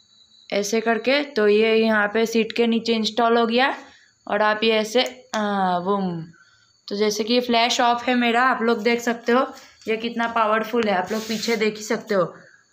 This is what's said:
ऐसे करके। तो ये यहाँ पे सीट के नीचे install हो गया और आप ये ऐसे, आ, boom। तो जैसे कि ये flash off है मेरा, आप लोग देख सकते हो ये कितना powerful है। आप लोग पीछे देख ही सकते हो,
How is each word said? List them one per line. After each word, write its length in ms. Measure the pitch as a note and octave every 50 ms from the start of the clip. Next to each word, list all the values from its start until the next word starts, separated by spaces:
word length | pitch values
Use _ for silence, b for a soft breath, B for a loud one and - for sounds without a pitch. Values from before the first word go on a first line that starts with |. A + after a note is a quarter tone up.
| _ _ _ - _ _ _ _ _ -
ऐसे 300 | - G3+ G3+ G3+ A3+ A3+
करके। 400 | A3 A#3 A#3 A3 A3 B3 C4+ D4 D4
तो 200 | C#4+ - G#3+ G#3+ G#3
ये 260 | G#3 G#3+ A3 A3+ A3
यहाँ 320 | A3+ A3+ A3+ A3 G#3 G#3 G#3
पे 180 | G#3 A3+ A3+
सीट 260 | A3 A3+ A3+ G#3+ A3
के 140 | - A#3+ A#3
नीचे 280 | A#3 A3+ A3+ A3+ A#3 A#3
install 440 | A3 G#3+ G#3 G#3+ B3 A#3 A#3 A#3 A#3
हो 80 | A#3
गया 280 | A3+ A#3 A#3+ C4+ C#4+ - B B B B B B B B B -
और 160 | - G3+ G#3
आप 220 | G#3+ G#3+ G#3+ G#3+ A3+
ये 80 | A3+
ऐसे, 300 | A3 G#3+ G#3+ G#3+ A3+ B3+ B3+ - - - - - -
आ, 440 | A3 G#3 G3+ G3+ G3 F#3+ F#3 F3+ F3+
boom। 420 | F3 F#3+ G3+ G3 F#3+ F3+ E3+ E3 D#3+ E3 - b b b b b b b b b _ -
तो 80 | G3+
जैसे 280 | G3+ G#3+ G#3+ G#3 G#3+ G#3
कि 100 | A3 A#3+
ये 60 | B3
flash 380 | B3 B3 A#3 A3+ A#3 A#3+ A#3+ -
off 200 | B3 A#3+ A#3+ A#3+ -
है 100 | B3+ B3
मेरा, 260 | B3 A#3+ A#3 A3+ A#3+ B3+
आप 180 | C4 A#3+ -
लोग 200 | A3+ A#3 A#3 G#3+ G#3
देख 160 | A#3+ A#3 A#3
सकते 300 | - B3 A#3 - - B3
हो 140 | A#3 B3+ C4+ B3 - B B B B B B G#3
ये 80 | A3 G#3+
कितना 300 | A#3 A#3 A#3 A#3 A#3 A#3
powerful 560 | A#3 A#3 A3 G#3 G#3+ A3 A3 - B3 A#3+ A3 G#3
है। 80 | F#3+
आप 160 | F3+ F3+ F#3+
लोग 160 | A3 G#3+ G#3+ A3+
पीछे 280 | A3 G#3 - A3+ A3+ G#3
देख 180 | A3 G#3+ G#3+
ही 80 | - -
सकते 300 | - A#3 G#3+ - - G#3
हो, 200 | F#3+ E3+ D#3+ - B B B B B B B